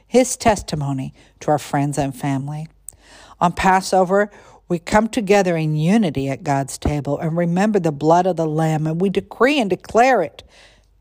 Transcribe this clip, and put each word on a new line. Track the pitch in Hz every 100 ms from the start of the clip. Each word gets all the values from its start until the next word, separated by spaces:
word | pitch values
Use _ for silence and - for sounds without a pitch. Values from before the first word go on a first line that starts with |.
| _
his | 240 247 -
testimony | 233 196 - 156 139 135 143 - _ _
to | -
our | 151
friends | - 147 143 143
and | 139 131
family. | 139 135 143 151 160 _ - - _ - - -
On | 175
Passover, | - 190 190 190 190 180 196 202 - - - -
we | 175
come | - 214 220
together | - 196 202 185 165
in | 156 151
unity | 160 226 185 139 135
at | 135
God's | 151 139 135 -
table | - 147 139 143
and | 160 165
remember | 175 170 214 202
the | 160
blood | 143 151 170 185
of | 165
the | 160
Lamb, | 151 160 156 156
and | 165
we | 196
decree | 190 190 - 254 302
and | 202
declare | 175 - 214 254 240
it, | 160 - - _ - _ _ _